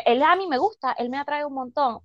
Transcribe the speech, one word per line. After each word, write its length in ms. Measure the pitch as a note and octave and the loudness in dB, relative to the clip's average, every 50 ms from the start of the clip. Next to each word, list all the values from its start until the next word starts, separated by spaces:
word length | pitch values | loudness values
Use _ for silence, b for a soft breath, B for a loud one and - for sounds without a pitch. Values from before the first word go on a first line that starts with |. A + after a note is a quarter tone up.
| - | 4
él 160 | - A#3 B3+ C#4+ | 4 4 4 4
a 140 | D#4+ F4 | 4 4
mí 100 | F#4 G4 F4+ | 2 2 -2
me 100 | C#4+ B3 | -2 0
gusta, 340 | C4+ G#4 A4+ _ - B3+ B3 - | 0 0 -2 _ -6 -4 -4 -4
él 120 | A#3+ A#3+ | -4 -6
me 80 | B3+ C#4 | -4 -6
atrae 260 | C#4+ D4 D4 D4 D4 | -6 -4 -4 -4 -4
un 100 | D4 C#4 | -6 -6
montón, 460 | C4+ B3+ B3 - D4+ C#4+ B3+ A3 - _ | -8 -8 -6 -2 0 0 0 0 -4 _